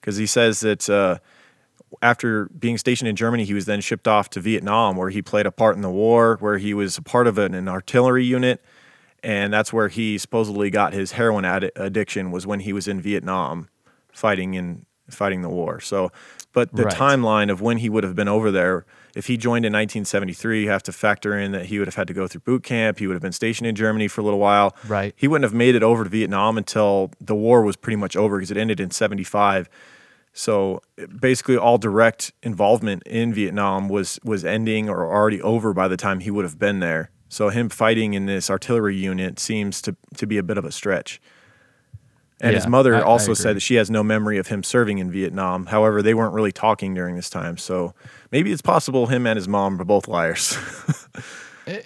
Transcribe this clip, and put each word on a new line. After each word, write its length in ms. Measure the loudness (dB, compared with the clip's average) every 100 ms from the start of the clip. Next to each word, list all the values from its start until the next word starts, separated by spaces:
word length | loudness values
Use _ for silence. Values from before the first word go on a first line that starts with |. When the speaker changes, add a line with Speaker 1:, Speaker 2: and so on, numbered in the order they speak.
Speaker 1:
'cause 160 | -8 -4
he 80 | 0
says 320 | 4 4 2
that, 280 | -2 -2 2
uh, 280 | 2 2 0 _ _ _ _ _ _ -20 0
after 440 | 2 2 0 -2 -4
being 300 | -4 -4 0
stationed 300 | 0 0 0
in 80 | 0
Germany, 300 | 0 0 -2
he 80 |
was 120 | -2 -2
then 140 | -4
shipped 260 | -2 -2 2
off 200 | 2 2
to 80 | -4
Vietnam, 560 | -2 -2 0 2 2 0
where 120 | -4
he 120 | -4
played 240 | -2 0 0
a 60 |
part 240 | 2 2 2
in 60 |
the 80 | -2
war, 460 | 0 4 6 6 2
where 160 | 0 -2
he 160 | -2
was 240 | -2 -4 -6
a 40 |
part 260 | -2 2 4
of 100 | 2
an, 160 | 0
an 140 | -2 -6
artillery 560 | -6 0 2 4 4 2
unit. 360 | 2 0 -2 _ _ _ _ _ _
And 280 | -6 -2 0
that's 180 | 0 0
where 140 | 0 0
he 300 | 0 -2 -4
supposedly 520 | -2 -2 -2 -2 0
got 240 | 2 0
his 200 | -2 -6
heroin 300 | 0 0 2 0
addi-, 260 | -2 -4 -6
addiction, 520 | -4 -4 -4 -6 -6
was 140 | -6 -6
when 140 | -6
he 120 | -4
was 140 | -6 -4
in 120 | -6
Vietnam 680 | -4 -4 -2 -4 -4 -6 -12 _ _ _ _
fighting 420 | -4 0 0 -2
in, 320 | -6 -8 -10 _ _ _
fighting 320 | -4 -2 -2
the 80 | -4
war. 300 | -4 -6 -6
So, 320 | -6 -4 -4 -6 -20 -20 -4
but 220 | -2 0 0
the 80 |
Speaker 2:
Right. 100 | 0
Speaker 1:
timeline 560 | 2 2 4 2 2 2
of 120 | 0
when 160 | -2 -2
he 120 | 0
would 140 | -2
have 120 | -2 -2
been 120 | 0
over 240 | 2 2
there, 340 | 2 0 0 -6 _ _ -12
if 120 | -4
he 100 | -2
joined 280 | 0 0 0
in 60 |
nineteen 320 | 0 -2 -4 -2
seventy-three, 580 | -2 -4 -6 -4 -2
you 60 | 0
have 140 | -2
to 80 | -4
factor 460 | -2 -2 0 -2 -2
in 120 | -4
that 140 | -6 -6
he 120 | -4
would 80 | -4
have 80 | -4
had 120 | -6
to 40 |
go 140 | -4 -6
through 140 | -6
boot 220 | -2 -2
camp. 360 | -2 -2 0 -2
He 80 | -4
would 60 |
have 80 | -4
been 100 | -6
stationed 340 | -4 -4 -2 -4
in 100 | 0
Germany 320 | 0 0 -2
for 120 | -2
a 20 |
little 160 | -2 2
while. 360 | 4 6 4 0 -4
Speaker 2:
Right. 260 | -2 -2 -2
Speaker 1:
He 120 | 0
wouldn't 180 | 2 2
have 80 | 4
made 160 | 4
it 100 | 6
over 200 | 6 4
to 60 | 0
Vietnam 480 | -2 0 0 0 0
until 540 | -2 0 2 2 0 -6
the 120 | -4 0
war 280 | 6 6
was 120 | 6 0
pretty 180 | -4 -4
much 200 | -2 0
over, 200 | 0 0
'cause 120 | -2
it 60 | -2
ended 220 | -2 -2
in 100 | -4
seventy-five. 800 | -2 -2 -2 -4 2 2 2 -4 _ -20 -20 _ _ _
So 480 | -8 -2 0 0 -4 _ -20 -16 -2
basically 380 | 0 0 2 4
all 220 | 4 4
direct 520 | 2 4 4 2 -12 _
involvement 580 | -8 2 4 4 2 -6 -4
in 260 | -2 -2
Vietnam 560 | 0 -2 0 -2 -2 -2
was, 300 | -2 -4 -6
was 220 | -4 -4 -2
ending 420 | -2 0 -2 -2
or 240 | -2 0
already 300 | 2 2 2
over 320 | 0 0 0
by 140 | 0 0
the 100 | 0
time 220 | -2 -2
he 100 | -4
would 160 | -2 -4
have 140 | -2
been 200 | -2 0
there. 300 | -2 -2 -6 _ -14
So 220 | -2 0
him 200 | 0 -4
fighting 440 | 2 2 4 0
in 140 | -2 -2
this 200 | -4 -2
artillery 440 | -4 0 0 0 -2
unit 440 | -4 -2 -4 -6
seems 420 | -6 -4 -4 -6
to, 140 | -8 -10 _ -8
to 100 | -4
be 100 | -2
a 60 |
bit 160 | -2 -4
of 40 |
a 80 | -4
stretch. 480 | -6 -2 -4 -4 -16 _ _ _ _ _ _ _ -20 _ _ _ -2
And 140 | 2
his 120 | 2 4
Speaker 2:
Yeah, 40 |
Speaker 1:
mother 240 | 6 6 6
Speaker 2:
I, 40 |
I 20 |
Speaker 1:
also 300 | 6 4 4
Speaker 2:
agree. 40 | 2
Speaker 1:
said 140 | 0 0
that 60 |
she 140 | 2 2
has 140 | 4
no 140 | 2
memory 340 | 2 2 0 -2
of 80 | -2
him 160 | -4
serving 380 | 0 2 2 0
in 120 | -4
Vietnam. 540 | -2 -4 -2 -2 -4 0
However, 380 | 2 4 4
they 100 | 2
weren't 220 | 2 0 0
really 160 | -2
talking 420 | 0 0 0 -2
during 220 | -4 -6 -8
this 160 | -8
time. 260 | -8 -8 -8
So 380 | -6 -4 -4 -8 -20 -20 -4
maybe 200 | -2 0
it's 100 | 0
possible 460 | 2 2 2 0 2
him 180 | 0 0
and 120 | 0
his 100 | 0
mom 320 | 0 0 -2
were 60 | 2
both 220 | 2 2
liars. 480 | -2 0 -2 -4 -6
<laughs> 60 | -10 -10 -6 -6 -6 -18 -18 -18 -20 -18 -12
Speaker 2:
It, 200 | -12